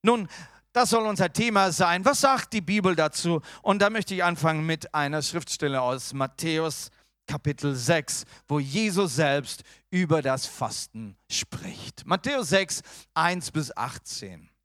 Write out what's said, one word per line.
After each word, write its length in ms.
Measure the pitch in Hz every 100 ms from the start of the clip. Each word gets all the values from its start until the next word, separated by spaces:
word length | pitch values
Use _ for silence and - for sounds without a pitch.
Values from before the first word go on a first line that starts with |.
Nun, 280 | 208 240 185 - - - _
das 200 | 240 247
soll 140 | 226 220
unser 280 | 196 180
Thema 400 | - 233 208 190
sein. 320 | 165 180 175 190
Was 160 | 285
sagt 320 | 269 262 -
die 80 | 220
Bibel 340 | 165 208 190 165
dazu? 460 | 156 - 170 165 - -
Und 200 | - 196
da 80 | 202
möchte 260 | 220 - 185
ich 80 |
anfangen 420 | 175 165 160 156 160
mit 300 | 160 - 151
einer 260 | 143 151
Schriftstelle 600 | 143 170 - - 147 135
aus 320 | 123 131 -
Matthäus 800 | 135 131 - 160 160 160 - - _ _ _ -
Kapitel 500 | 147 147 143 143 131
sechs, 480 | 117 165 - - - - _
wo 100 | 147
Jesus 600 | 139 165 220 180 185 120
selbst 460 | 151 143 127 - - - _
über 320 | 180 170 160
das 240 | 135 135 -
Fasten 720 | - 117 - - 110 107 - _
spricht. 760 | - - - 180 170 - - -
Matthäus 420 | 185 262 277 165
sechs, 360 | 190 185 - - - - 160
eins 360 | 165 180 -
bis 240 | 160 143 -
achtzehn. 760 | 120 - - - 98 85 - _